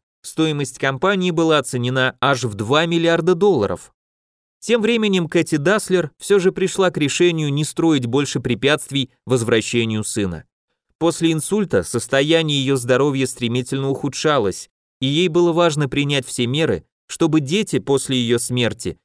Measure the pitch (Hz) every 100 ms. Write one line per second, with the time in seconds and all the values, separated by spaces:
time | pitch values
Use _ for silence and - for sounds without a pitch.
0 | _ _ - - 160 147 139 - 135 135
1 | 190 202 180 165 165 151 135 123 123 131
2 | 127 - 131 135 120 101 107 147 170 170
3 | 165 170 165 180 202 160 98 87 - _
4 | _ _ _ _ _ _ - 233 220 233
5 | 214 190 160 175 160 156 143 208 - 185
6 | 160 - - 202 185 175 180 - 185 -
7 | 143 - 175 165 151 143 151 - 165 151
8 | 120 131 139 139 123 120 135 151 - 139
9 | 127 _ - 127 113 117 107 120 113 110
10 | 107 - 95 82 - _ _ _ _ _
11 | 165 160 165 160 - 208 202 104 85 120
12 | - 135 147 165 160 143 131 139 123 127
13 | 143 135 127 - 120 123 127 135 135 135
14 | 147 - 156 143 101 - - _ _ _
15 | 131 143 180 165 175 165 170 151 143 143
16 | 143 143 127 - 120 139 160 92 - _
17 | _ - 123 156 135 185 214 135 98 139
18 | - 131 117 117 - 123 120 110 92 -